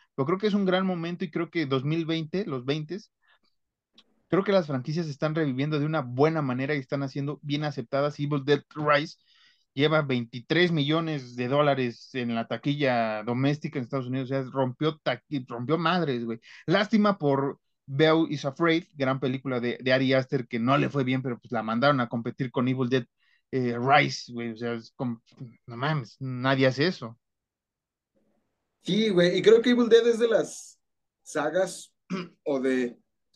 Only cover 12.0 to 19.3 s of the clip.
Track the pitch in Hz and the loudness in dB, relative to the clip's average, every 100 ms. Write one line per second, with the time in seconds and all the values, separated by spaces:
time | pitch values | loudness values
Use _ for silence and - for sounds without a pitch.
12 | - 131 120 117 117 117 147 143 139 123 | -10 -6 -2 -4 -4 -4 -2 0 2 2
13 | 113 110 107 120 139 147 151 147 117 139 | 0 -2 -4 0 0 0 -4 -8 -6 -6
14 | 123 131 127 135 131 135 131 123 151 156 | -4 -6 -4 -4 -4 -2 -2 -2 -4 -2
15 | - 123 _ 143 127 120 120 160 165 180 | -4 -6 _ -8 -8 -8 -2 -2 0 0
16 | 160 120 117 113 - - - 190 202 220 | 0 -4 -6 -8 -12 -12 0 0 2 4
17 | 208 196 147 135 139 - _ _ - 139 | 4 2 2 2 0 -6 _ _ -8 2
18 | 156 160 165 147 147 131 165 165 165 147 | 4 6 2 -2 -6 0 0 0 -2 -4
19 | 135 135 135 | -2 0 -2